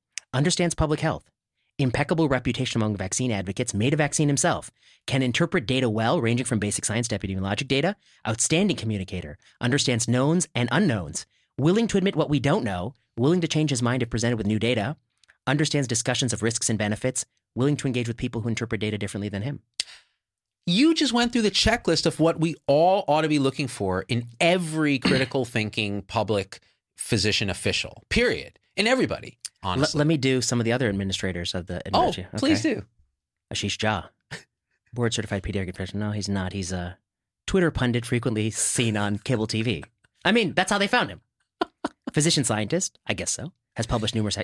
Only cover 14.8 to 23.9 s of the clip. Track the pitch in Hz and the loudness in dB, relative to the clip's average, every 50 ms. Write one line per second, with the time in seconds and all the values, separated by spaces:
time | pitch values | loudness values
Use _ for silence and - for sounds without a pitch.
14.8 | 98 127 151 - _ _ _ _ _ _ _ _ _ 127 135 147 156 143 - 147 | 0 -2 -4 -8 _ _ _ _ _ _ _ _ _ 0 0 2 2 2 0 0
15.8 | 135 117 123 - - - 120 - 135 120 - - 107 117 113 - - - 113 101 | 0 0 -2 -2 0 0 0 0 0 -2 -2 0 0 0 0 0 -2 -2 0 0
16.8 | 107 104 107 - - 127 123 - - - _ _ _ _ - 113 127 147 147 - | 0 -2 -2 -2 -2 -4 -4 -4 -8 -10 _ _ _ _ -4 0 0 0 0 0
17.8 | - 139 117 123 120 117 113 - 127 120 117 117 104 117 113 - 117 107 117 101 | -2 -2 -2 -2 -2 -2 -4 -4 -4 -4 -4 -4 -4 -4 -4 -4 -4 -4 -4 -2
18.8 | 104 104 107 101 104 98 - 101 101 104 101 98 110 139 147 - - _ _ - | -2 -2 -2 -2 -4 -6 -6 -6 -6 -4 -4 -4 -6 -6 -8 -10 -12 _ _ -10
19.8 | - - - - _ _ _ _ _ _ _ _ _ _ _ _ _ 175 170 208 | -10 -10 -12 -20 _ _ _ _ _ _ _ _ _ _ _ _ _ 0 2 4
20.8 | 285 330 320 - 311 247 226 240 240 240 - 240 214 202 196 - - 226 226 - | 4 4 4 4 2 2 2 2 2 2 2 2 2 2 2 2 2 2 2 2
21.8 | - 185 165 - - 165 - - 156 165 160 160 160 170 147 - _ - 139 147 | 2 2 2 2 2 2 2 4 4 4 4 4 0 0 0 -2 _ 4 4 6
22.8 | 165 180 190 202 185 - 147 156 156 151 151 143 135 135 131 - 147 120 - - | 6 6 6 4 4 2 2 2 4 2 2 2 2 2 0 -2 -4 -4 -4 -2
23.8 | 104 95 | -2 0